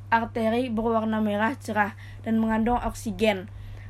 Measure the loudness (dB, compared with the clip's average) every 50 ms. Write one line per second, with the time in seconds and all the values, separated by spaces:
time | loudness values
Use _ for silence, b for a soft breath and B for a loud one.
0 | -2 0 0 2 2 0 -2 0 2 2 2 2 0 0 -2 0 2 2 2 2
1 | 2 0 0 0 2 0 2 2 0 0 0 -4 -6 -2 2 2 2 2 B B
2 | B B B B -2 0 2 2 2 2 2 2 4 2 2 2 0 -2 -4 -4
3 | -6 -6 -2 2 2 2 2 2 -4 B B B B B B B B